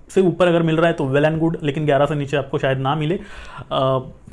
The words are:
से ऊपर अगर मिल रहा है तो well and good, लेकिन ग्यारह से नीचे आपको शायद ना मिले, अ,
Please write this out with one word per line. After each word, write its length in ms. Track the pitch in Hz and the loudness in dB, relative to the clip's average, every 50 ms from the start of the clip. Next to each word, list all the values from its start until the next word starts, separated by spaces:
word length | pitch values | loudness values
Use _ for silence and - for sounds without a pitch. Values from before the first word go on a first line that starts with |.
| - - | -14 -2
से 120 | - 190 | 0 2
ऊपर 280 | 196 175 - - 180 175 | 2 2 4 2 2 4
अगर 140 | 165 170 165 | 4 4 2
मिल 140 | 160 160 | 2 2
रहा 100 | 160 165 | 2 2
है 60 | 170 165 | 2 2
तो 120 | - 147 | 0 -2
well 280 | 135 135 143 147 156 160 | 0 2 2 2 2 2
and 100 | 160 165 | 2 0
good, 200 | 165 165 - 156 | -2 -2 -2 -4
लेकिन 240 | 143 135 160 151 | -4 -4 -2 0
ग्यारह 200 | 147 139 139 143 | 2 2 2 2
से 80 | 147 156 | 2 0
नीचे 220 | 147 143 135 151 | -2 -4 -2 -2
आपको 220 | 143 135 - - 139 | -4 -2 -2 -4 -2
शायद 200 | 135 139 135 131 | 0 0 0 0
ना 160 | 135 131 151 | 0 -2 -2
मिले, 200 | 160 151 151 185 | 0 -2 -2 -2
अ, 840 | 208 - - - - - - - - - - 143 143 135 131 131 131 131 - - - - - | -4 -6 -10 -16 -16 -16 -16 -16 -16 -10 -4 -2 0 0 2 0 0 -2 -6 -16 -18 -20 -16